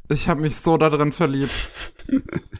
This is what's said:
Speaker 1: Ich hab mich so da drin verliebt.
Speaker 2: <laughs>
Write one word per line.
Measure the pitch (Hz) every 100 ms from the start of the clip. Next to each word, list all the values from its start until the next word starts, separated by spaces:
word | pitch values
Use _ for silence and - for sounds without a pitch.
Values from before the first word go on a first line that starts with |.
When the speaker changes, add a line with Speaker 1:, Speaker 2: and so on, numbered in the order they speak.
| -
Speaker 1:
Ich | 147 -
hab | 151
mich | 151 -
so | - 160
da | 160
drin | 147 147
verliebt. | 147 160 135 139 - - - - - -
Speaker 2:
<laughs> | 269 - - - 104